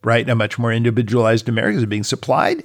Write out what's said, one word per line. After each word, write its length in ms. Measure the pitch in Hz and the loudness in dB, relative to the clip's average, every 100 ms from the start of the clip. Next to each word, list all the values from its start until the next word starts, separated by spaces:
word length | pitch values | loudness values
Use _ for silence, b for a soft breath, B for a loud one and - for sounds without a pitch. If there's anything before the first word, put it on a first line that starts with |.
right? 260 | - 120 123 | 2 0 2
A 60 | 117 | 0
much 240 | 104 - | 0 -2
more 140 | 117 | -2
individualized 760 | 113 117 117 110 120 113 113 123 | 0 0 0 0 2 4 2 0
America 300 | 113 - 202 | -2 0 0
is 60 | 110 | -2
being 160 | 104 | -2
supplied 600 | 101 135 - 131 - 330 | -4 -6 -2 0 2 -2